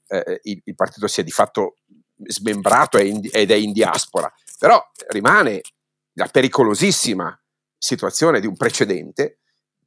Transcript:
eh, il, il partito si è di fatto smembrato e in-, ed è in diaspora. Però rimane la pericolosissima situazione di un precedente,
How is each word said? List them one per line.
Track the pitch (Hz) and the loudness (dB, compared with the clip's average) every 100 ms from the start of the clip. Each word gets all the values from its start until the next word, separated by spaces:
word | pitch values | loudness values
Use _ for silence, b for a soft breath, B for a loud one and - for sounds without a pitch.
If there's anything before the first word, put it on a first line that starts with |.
| - | -8
eh, | 98 - - | -6 -6 -8
il, | - 98 | -8 -12
il | - - | -10 -4
partito | 95 - 104 | -6 -4 -6
si | - | -4
è | 82 | -4
di | |
fatto | - 104 - 98 - _ _ _ _ | -2 -2 -2 -4 -6 _ _ _ _
smembrato | - 110 107 107 95 120 147 117 | -12 -8 -4 -2 2 2 4 2
e | 98 | 2
in-, | 107 101 | -2 -4
ed | 110 104 | 0 2
è | 104 | 2
in | 104 | 0
diaspora. | 104 101 80 - 90 71 - - - | 0 0 0 -4 -4 -6 -8 -20 0
Però | - 226 - - - | 4 4 2 -14 -10
rimane | 208 202 208 147 104 - _ _ _ _ | -2 2 4 2 -2 -10 _ _ _ _
la | - 95 | -8 -2
pericolosissima | 139 127 - 113 101 101 - - 92 82 - _ _ _ _ | 2 2 4 2 2 2 0 -2 -4 -6 -10 _ _ _ _
situazione | - 123 92 - 160 127 | -6 -4 -4 0 2 2
di | 104 | 0
un | 95 | -2
precedente, | 117 - 104 90 80 - 143 - _ _ _ _ | -4 0 -2 -2 -6 -6 -6 -8 _ _ _ _